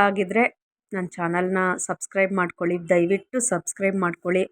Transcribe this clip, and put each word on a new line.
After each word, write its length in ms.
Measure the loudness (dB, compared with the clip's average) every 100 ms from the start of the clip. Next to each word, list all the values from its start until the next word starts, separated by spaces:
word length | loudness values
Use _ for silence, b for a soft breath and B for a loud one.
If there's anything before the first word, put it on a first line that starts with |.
| 6
ಆಗಿದ್ರೆ 380 | 2 0 2 0 _ _ _ -10
ನನ್ನ 140 | -6 -6 -4
ಚಾನಲ್ನ 420 | -2 0 0 0 0 -2 -4
ಸಬ್ಸ್ಕ್ರೈಬ್ 480 | -8 -4 0 0 2
ಮಾಡ್ಕೊಳ್ಳಿ, 380 | -2 -2 -2 -2 2
ದಯವಿಟ್ಟು 480 | 2 4 0 -2 -4 -2
ಸಬ್ಸ್ಕ್ರೈಬ್ 480 | -2 -6 -4 -2 0
ಮಾಡ್ಕೊಳ್ಳಿ, 400 | -2 -4 -2 -2 -2